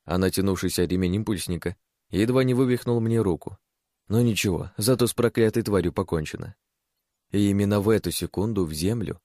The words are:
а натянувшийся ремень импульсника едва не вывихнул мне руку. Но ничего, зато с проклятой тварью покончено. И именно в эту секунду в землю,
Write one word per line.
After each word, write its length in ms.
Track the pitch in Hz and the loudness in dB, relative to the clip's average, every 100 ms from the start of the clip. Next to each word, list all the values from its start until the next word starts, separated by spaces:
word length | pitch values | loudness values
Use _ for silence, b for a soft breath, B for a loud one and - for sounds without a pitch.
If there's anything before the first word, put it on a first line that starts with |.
а 120 | - 90 | -4 0
натянувшийся 680 | 92 98 98 92 90 - | 0 0 -2 0 -2 0
ремень 320 | 85 90 90 98 | 0 0 0 0
импульсника 600 | 110 92 - 85 - - _ _ _ | -2 -4 -6 -6 -6 -10 _ _ _
едва 340 | 92 117 127 | 0 2 2
не 100 | 131 | 2
вывихнул 460 | 123 127 123 123 117 | 2 2 0 0 0
мне 200 | 113 113 | 2 2
руку. 380 | 98 80 - 101 _ _ _ _ - | 2 -2 -6 -16 _ _ _ _ -2
Но 140 | 110 | 2
ничего, 500 | 120 101 104 80 - - | 2 2 0 -2 -4 -2
зато 300 | 107 127 117 | 0 2 0
с 80 | |
проклятой 480 | - 117 - 110 117 | 2 0 2 2 2
тварью 300 | 107 98 85 | 0 0 0
покончено. 640 | - 92 80 76 - - - _ _ _ _ _ _ _ | -2 -2 -4 -4 -10 -12 -16 _ _ _ _ _ _ _
И 200 | 101 101 | 0 2
именно 300 | 101 101 104 | 2 2 2
в 100 | 101 | 2
эту 200 | 104 90 | 2 0
секунду 540 | - 85 - 107 101 | -6 -6 -4 -2 -2
в 80 | 82 | -2
землю, 480 | 76 92 117 90 85 | -2 -2 -2 -6 -10